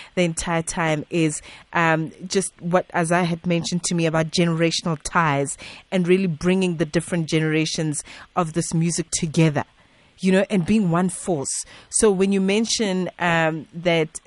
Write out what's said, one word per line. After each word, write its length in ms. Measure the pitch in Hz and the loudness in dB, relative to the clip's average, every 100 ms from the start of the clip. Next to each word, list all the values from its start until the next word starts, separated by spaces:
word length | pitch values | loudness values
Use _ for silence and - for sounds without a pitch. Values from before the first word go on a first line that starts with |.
| - - | -8 -2
the 80 | |
entire 380 | 175 165 185 165 | -2 -2 -2 -2
time, 440 | 165 - 160 151 - | -2 -4 -2 -2 -2
is, 320 | 170 160 156 - - - | 0 0 -2 -12 -20 -6
um, 380 | 170 165 160 160 - 185 | 0 2 2 -2 -10 -4
just 260 | 196 - - | -2 -2 -6
what 260 | 170 175 - | 0 0 0
Azar 300 | 175 165 175 175 | -2 0 2 0
had 200 | 170 175 | -2 0
mentioned 380 | 170 165 175 | -2 0 -4
to 120 | - 170 | -2 0
me 100 | 165 | 0
about 260 | 160 160 | 0 0
generational 680 | - 170 160 165 - 175 156 | 0 0 2 0 0 -4 -4
ties 540 | - 180 160 139 143 - - - - | -2 0 2 2 -2 -6 -14 -20 -4
and 160 | 190 175 | -2 2
really 200 | 190 185 | 2 2
bringing 500 | 147 180 185 185 160 | 0 0 2 2 0
the 80 | 156 | 0
different 420 | 170 - 175 156 | -2 -2 -4 0
generations 760 | 160 156 156 156 - 156 147 - - - 180 | 0 2 0 0 -2 -4 -4 -10 -20 -6 -4
of 180 | 165 | -2
this 200 | 170 - | -2 -2
music 340 | 165 170 165 165 | 0 0 -2 -4
together, 520 | - 165 165 160 139 - _ _ _ _ _ | -4 -2 2 2 2 -6 _ _ _ _ _
you 120 | 185 | 2
know, 140 | 190 208 | 2 2
and 160 | 196 160 | 0 2
being 260 | 220 180 | 2 2
one 180 | 165 185 | 0 0
force. 560 | - - 156 131 - - - - | -4 -4 -4 -4 -8 -10 -18 -6
So 220 | - 220 | 2 2
when 200 | 185 196 | 4 2
you 100 | 196 | 2
mention, 680 | 190 208 220 - 208 185 180 - | 2 0 0 -2 0 -2 -4 -2
um, 480 | 175 165 160 160 - | 0 2 0 -2 -8
that 460 | 165 175 165 156 - | -4 0 2 0 -6